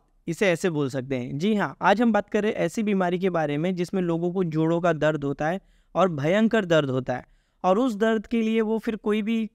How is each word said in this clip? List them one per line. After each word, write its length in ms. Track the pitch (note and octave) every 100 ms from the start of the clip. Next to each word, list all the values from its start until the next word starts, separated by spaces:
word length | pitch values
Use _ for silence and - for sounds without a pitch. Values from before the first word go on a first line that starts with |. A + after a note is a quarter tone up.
| _ _ -
इसे 220 | E3 G3+
ऐसे 200 | E3+ F#3+
बोल 200 | D3+ C#3
सकते 260 | C3 B2+ C3
हैं। 220 | B2 C#3
जी 180 | G3 G#3
हाँ, 220 | D#3 -
आज 200 | F3 G#3
हम 100 | A#3
बात 180 | G#3+ -
कर 140 | G#3+
रहे 80 | G#3
हैं 80 | -
ऐसी 240 | E3+ -
बीमारी 360 | G#3+ F#3+ F3+ F3+
के 100 | F#3+
बारे 280 | F3 D3+ D3
में 180 | F3 F3+
जिसमें 260 | F3 G3
लोगों 320 | F3 E3 F3
को 100 | F#3
जोड़ों 380 | F3 D#3 D#3+ E3+
का 120 | F3
दर्द 300 | D#3 D3+ D#3
होता 240 | C#3+ C#3 D3+
है 140 | F#3+ - _ _ E3
और 140 | F#3
भयंकर 560 | D3+ D3 G3+ A3 A3+ F#3
दर्द 240 | D#3+ C#3
होता 260 | B2+ B2+ B2+
है, 100 | - _ _ _
और 160 | F3+ F#3+
उस 160 | C4 G#3
दर्द 320 | A3+ A3+ G3+
के 140 | A#3
लिए 200 | A3 A3
वो 160 | G#3+ A3
फिर 180 | A#3+ A3
कोई 260 | G#3+ G#3+
भी 280 | G#3 A3+ A3